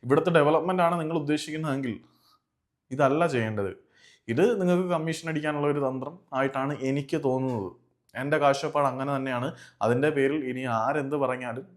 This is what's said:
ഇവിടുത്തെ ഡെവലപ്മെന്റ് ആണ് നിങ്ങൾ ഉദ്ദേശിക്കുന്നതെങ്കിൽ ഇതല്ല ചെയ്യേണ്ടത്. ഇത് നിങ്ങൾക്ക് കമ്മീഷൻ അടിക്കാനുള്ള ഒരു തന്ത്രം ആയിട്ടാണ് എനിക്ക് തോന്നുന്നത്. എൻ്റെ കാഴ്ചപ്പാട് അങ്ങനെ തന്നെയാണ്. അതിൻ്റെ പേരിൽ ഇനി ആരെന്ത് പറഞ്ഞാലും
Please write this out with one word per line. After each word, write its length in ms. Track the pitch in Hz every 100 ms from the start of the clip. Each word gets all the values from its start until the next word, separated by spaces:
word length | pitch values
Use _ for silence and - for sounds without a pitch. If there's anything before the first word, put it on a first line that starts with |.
| 120
ഇവിടുത്തെ 260 | 147 165 165
ഡെവലപ്മെന്റ് 460 | 147 160 165 185 170
ആണ് 100 | 170
നിങ്ങൾ 140 | 156 165
ഉദ്ദേശിക്കുന്നതെങ്കിൽ 680 | 143 151 151 156 156 135 131 98 - _ _ _ _ _ _ _ _ 131
ഇതല്ല 280 | 139 147 170
ചെയ്യേണ്ടത്. 360 | 131 110 107 98 92 _ _ - _ -
ഇത് 160 | 113 202 226
നിങ്ങൾക്ക് 280 | 180 180 185
കമ്മീഷൻ 320 | 170 160 160 165
അടിക്കാനുള്ള 360 | 156 151 147 147
ഒരു 80 | 143
തന്ത്രം 320 | 139 131 135 170 _ 131
ആയിട്ടാണ് 360 | 135 135 135 143 131
എനിക്ക് 280 | 139 139 160 143
തോന്നുന്നത്. 420 | 131 131 120 92 - _ _ _ 120
എൻ്റെ 160 | 135 151
കാഴ്ചപ്പാട് 440 | 143 139 156 151 143
അങ്ങനെ 200 | 127 135 139
തന്നെയാണ്. 320 | 135 123 127 - - _ 110
അതിൻ്റെ 240 | 123 147 147
പേരിൽ 220 | 135 151 131
ഇനി 120 | 127 131 113
ആരെന്ത് 360 | 117 147 139 147
പറഞ്ഞാലും 420 | 131 127 127 120 -